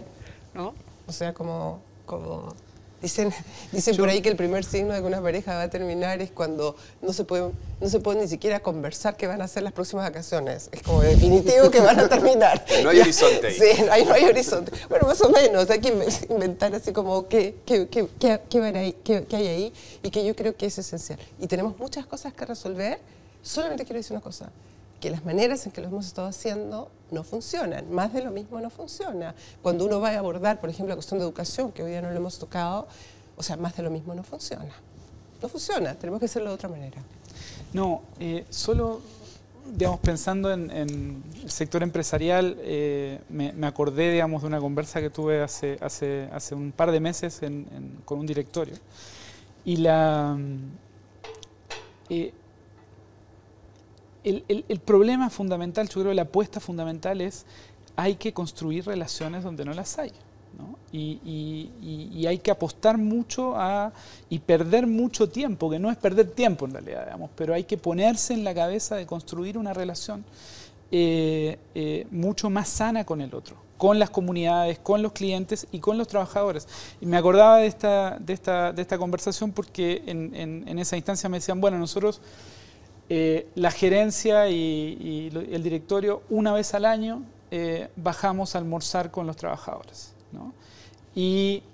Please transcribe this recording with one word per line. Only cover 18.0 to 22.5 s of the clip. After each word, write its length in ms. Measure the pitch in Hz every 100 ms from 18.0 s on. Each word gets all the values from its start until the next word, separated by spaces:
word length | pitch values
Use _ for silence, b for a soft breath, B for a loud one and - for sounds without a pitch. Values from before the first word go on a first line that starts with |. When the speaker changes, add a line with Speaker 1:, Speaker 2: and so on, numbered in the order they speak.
| 196 -
Speaker 1:
qué, 220 | 254 220 -
qué 120 | 240
van 160 | 220 190
ahí, 180 | 190 -
qué, 200 | - 208
qué 120 | - 214
hay 100 | 202
ahí, 240 | 170 214 B B B
y 80 | 202
que 140 | 214
yo 100 | 208
creo 220 | 214 220 220
que 80 | 202
es 120 | 196
esencial. 400 | 185 170 - 151 b -
Y 80 | 185
tenemos 320 | 180 208 202
muchas 280 | 262 294 262
cosas 260 | 285 285
que 120 | -
resolver. 520 | 240